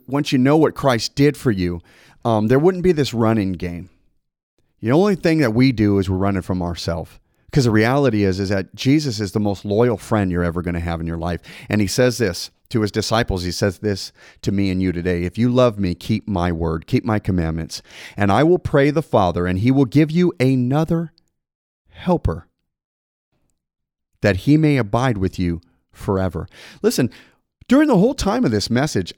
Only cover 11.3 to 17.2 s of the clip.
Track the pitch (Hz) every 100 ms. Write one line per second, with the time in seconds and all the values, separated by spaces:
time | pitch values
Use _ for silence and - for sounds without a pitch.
11.3 | 87 - - - 104 98 - 127 113 104
12.3 | 87 - _ - 113 104 110 - 113 117
13.3 | 95 87 - 101 - 107 98 - _ -
14.3 | - - 98 98 92 92 85 87 87 87
15.3 | - 123 123 123 104 92 87 - 110 -
16.3 | 92 87 82 82 82 - 123 117 107